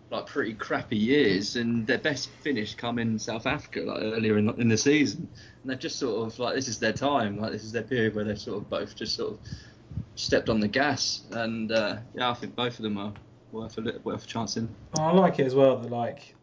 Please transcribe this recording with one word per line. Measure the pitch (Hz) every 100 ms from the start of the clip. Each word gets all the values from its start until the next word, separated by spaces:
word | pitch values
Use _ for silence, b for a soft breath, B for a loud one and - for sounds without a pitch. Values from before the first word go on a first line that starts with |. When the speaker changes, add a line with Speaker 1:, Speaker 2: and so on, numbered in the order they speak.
| -
Speaker 1:
like, | 113 -
pretty | 147 110
crappy | 110 - 139 - 107
years, | 110 147 117 92 104 120
and | 117 117 110
their | 117
best | 156 135 - -
finish | 156 120 104 -
come | 117 120
in | 113 110
South | - 110 127
Africa, | 147 - -
like, | - -
earlier | 110 113 110 104
in, | 107 -
in | 117
the | 110
season. | 139 151 123 90 - B B B
And | 135
they've | 131
just | 160 -
sort | 131 107 113
of, | 117
like, | 120 131
this | 127
is | 110
their | 110
time. | 104 139 139 104 101
Like, | 107
this | 107 110
is |
their | 113
period | - 127 110 104
where |
they've | 104 101
sort | - 104
of | -
both | 85 101 -
just | 110 -
sort | 107
of | - B B B B - - - -
stepped | - 131 -
on | 110
the | 104
gas. | 127 143 117 - - -
And, | 117 113 113 110
uh, | 113 104 110 -
yeah, | - 123
I |
think | 120 107 -
both | 123 120
of |
them | 110 101
are | 101 104 - - -
worth | 110 113 -
a |
li-, | 113 - 110
worth | 110
a | -
chance | 113 113 117
in. | 110 - - 156
Speaker 2:
I | 160
like | 180 175 -
it | 131
as | 135
well | 135 117
that, | 117
like, | 120 117 - - -